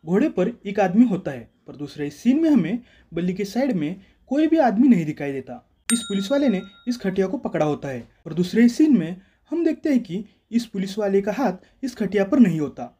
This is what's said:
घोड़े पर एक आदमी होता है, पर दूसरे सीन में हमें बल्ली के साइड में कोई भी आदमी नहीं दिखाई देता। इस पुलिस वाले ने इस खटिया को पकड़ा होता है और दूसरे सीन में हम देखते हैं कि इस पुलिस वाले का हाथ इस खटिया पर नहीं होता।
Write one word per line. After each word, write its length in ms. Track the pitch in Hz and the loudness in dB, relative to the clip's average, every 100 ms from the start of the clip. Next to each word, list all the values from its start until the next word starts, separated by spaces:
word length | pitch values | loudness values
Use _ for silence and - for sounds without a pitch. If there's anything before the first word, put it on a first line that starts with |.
| 156 | 0
घोड़े 240 | 190 311 | 0 0
पर 220 | 247 185 - 202 | 0 -2 -4 -8
एक 140 | 202 | -2
आदमी 260 | 190 190 247 | 2 4 4
होता 260 | 185 - | 2 -6
है, 180 | 131 113 _ - | -10 -16 _ -20
पर 80 | 135 | -14
दूसरे 340 | 143 151 147 | -14 -8 -10
सीन 300 | - 233 277 | -4 0 2
में 80 | 330 | 4
हमें 300 | 277 160 240 - _ _ | 4 2 -6 -10 _ _
बल्ली 220 | 165 180 | -6 -4
के 120 | 185 196 | -4 -6
साइड 260 | 233 277 | -4 -2
में 300 | 190 147 196 - _ _ | -2 -4 -8 -16 _ _
कोई 160 | 277 320 | 0 2
भी 100 | 320 | 4
आदमी 280 | 254 196 277 | 2 4 4
नहीं 180 | 196 156 | 4 2
दिखाई 260 | - 143 | -6 -6
देता। 300 | 139 127 120 _ _ - | -8 -10 -18 _ _ -4
इस 120 | 240 | -4
पुलिस 300 | - 196 196 | -2 -4 -2
वाले 180 | 277 277 | 0 2
ने 120 | 190 185 _ - | 0 -6 _ -8
इस 100 | 240 | -6
खटिया 300 | 196 190 190 | -4 -2 -2
को 100 | 277 | -4
पकड़ा 260 | - 160 151 | -6 -2 -2
होता 220 | 143 143 | -2 -6
है 200 | 123 117 _ 160 | -10 -12 _ -10
और 80 | |
दूसरे 340 | 160 180 220 240 | -4 0 4 4
सीन 280 | - 311 233 | 6 4 4
में 180 | 165 185 _ _ _ | 2 -8 _ _ _
हम 120 | 320 330 | -2 -2
देखते 240 | 294 320 | -2 0
हैं 100 | 262 | -2
कि 240 | 240 180 220 _ _ | -2 -8 -10 _ _
इस 140 | 226 - | -6 -4
पुलिस 320 | 196 190 - | -8 -6 -4
वाले 240 | 202 196 | 0 0
का 100 | 202 | 0
हाथ 520 | 202 247 180 _ _ | -2 -2 -4 _ _
इस 120 | 262 - | -10 -6
खटिया 280 | 196 202 | -4 -2
पर 160 | 190 294 | 0 4
नहीं 200 | 214 160 | 4 4
होता। 320 | 143 - 123 | -4 -8 -16